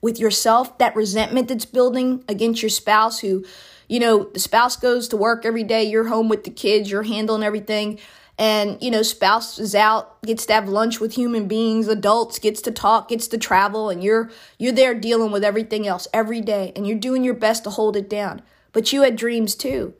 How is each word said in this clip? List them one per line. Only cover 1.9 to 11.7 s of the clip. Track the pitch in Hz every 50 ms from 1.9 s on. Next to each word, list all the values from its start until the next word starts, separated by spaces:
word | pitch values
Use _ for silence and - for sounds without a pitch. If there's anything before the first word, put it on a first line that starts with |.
| 240 262 254 254 254 254 - -
against | 208 190 220 233 226 226 -
your | 220
spouse | 214 - - - 208 214 220 226 226 -
who, | - 202 190 190 190 - - - - - - - _ _
you | 214 247
know, | 240 233 226 208 196 - -
the | 185
spouse | - - - 220 240 254 247
goes | - - 247 240 247 226 233
to | -
work | 214 202 226 233 226 226
every | 226 226 226 220
day, | 208 226 226 220
you're | 214 208 220 226 226
home | 233 220 226 220
with | 220 208 -
the | -
kids, | - - - 208 208 214 208 202
you're | 202 202 214
handling | 214 226 214 214 220 220 214 214
everything. | 208 208 208 202 - 214 208 208 208 214 208 - - - - - _ _ -
And, | 214 220 214 214 208 208 - - -
you | 247
know, | 233 214 220
spouse | 220 - - 202 190 208 233 226 - - -
is | 220 208 202
out, | 208 214 214 220 220 - - - _ -
gets | 220 233 226 -
to | - 214
have | 220 208
lunch | 196 196 208 226 226 226 -
with | 214 226 220
human | 254 247 240 233 226 208
beings, | 190 214 220 226 226